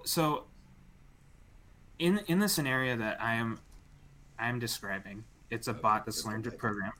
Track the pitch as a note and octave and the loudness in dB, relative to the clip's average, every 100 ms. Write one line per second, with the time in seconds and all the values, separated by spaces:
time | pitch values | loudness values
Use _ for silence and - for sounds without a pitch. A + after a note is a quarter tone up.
0 | - F3 D#3 D3 - - - - - - | -2 2 2 2 -6 -20 -20 -20 -20 -20
1 | - - - - - - - - - - | -20 -20 -20 -20 -20 -20 -20 -20 -18 0
2 | E3+ G3+ F3+ F3+ G#3 E3+ C#3 C3 B2+ A#2 | 2 2 4 4 4 2 2 2 2 2
3 | A2 - A2+ A2+ A2+ A2 - - - - | 0 0 0 2 0 -4 -12 -20 -20 -20
4 | - - - - A#2+ B2 A2+ - G2 G2 | -20 -20 -18 -6 -4 -2 -4 -4 -4 -6
5 | G2+ G2+ A2+ - - A#2 B2+ A2 A2 A2 | -8 -14 -16 -18 -8 -6 -4 0 2 2
6 | A2 - A2 A2 A2+ - A2+ G#2 G2 | 0 -6 -4 -4 -6 -2 -2 -2 -6